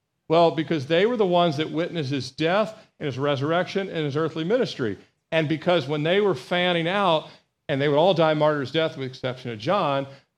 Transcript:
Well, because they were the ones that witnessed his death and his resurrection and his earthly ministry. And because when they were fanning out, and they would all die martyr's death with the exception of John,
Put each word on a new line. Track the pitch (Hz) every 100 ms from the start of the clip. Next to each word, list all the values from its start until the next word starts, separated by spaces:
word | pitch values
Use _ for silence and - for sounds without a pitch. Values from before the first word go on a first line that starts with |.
| _ _ -
Well, | 165 165
because | 151 156 165 135
they | 165 214
were | 240
the | 190
ones | 175 175 139
that | 156
witnessed | 151 170 175 135
his | 139 127
death | - 156 196 208 - - _
and | 151
his | 127
resurrection | 147 139 143 170 175 190 190
and | 170 151
his | 139
earthly | 160 160 165
ministry. | 247 226 - 117 95 - _ _
And | 160 151
because | 156 175 180 135
when | 151
they | 151 196
were | 208
fanning | 170 - 180 180 175 165
out, | 202 190 160 - - _ _ -
and | 139
they | 143
would | 143
all | 180
die | 175 160 151
martyr's | 151 147 131
death | 160 160
with | 139
the | 131
exception | 131 127 123 123
of | 110
John, | 123 202 156 135 131 - _